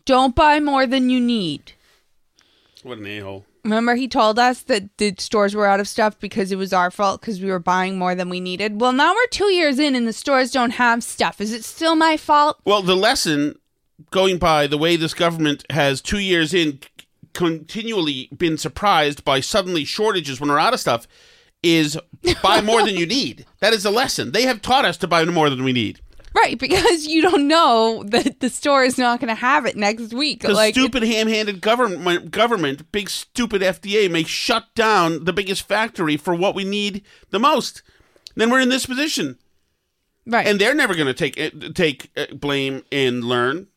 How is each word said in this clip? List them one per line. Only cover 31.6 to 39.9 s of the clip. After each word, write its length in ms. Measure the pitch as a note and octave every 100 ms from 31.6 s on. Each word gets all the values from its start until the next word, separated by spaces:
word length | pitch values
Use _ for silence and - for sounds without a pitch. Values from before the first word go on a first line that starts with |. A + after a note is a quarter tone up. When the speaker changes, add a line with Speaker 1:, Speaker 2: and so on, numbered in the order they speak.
| G3+ A#3+ A#3+ F3 F3+ F3 E3
Speaker 2:
government, 580 | G3 A#3 A3+ D3 C#3 D#3
big 160 | G#3 F#3+
stupid 520 | - - - A#3+ G3+
F 200 | F#3 F3+
D 240 | G3+ G#3 G3
A 40 |
may 140 | E3
shut 500 | E3 - - A3+ -
down 520 | - A3 G#3+ E3+ E3 E3
the 80 |
biggest 340 | F3+ F#3+ G3 -
factory 480 | G3+ A3 - D#3+ D3
for 180 | -
what 220 | E3+ F#3+ F3+
we 80 |
need 400 | G3 G#3 G#3 G3 - _ _
the 60 | F#3+
most. 420 | C4+ D4 - - _ _ _ _ - -
Then 120 | A3+
we're 120 | C4
in 80 | B3+
this 160 | C4 A#3+
position. 540 | B3+ D4+ C#4+ D#3 A#2+ _ _ _ _ _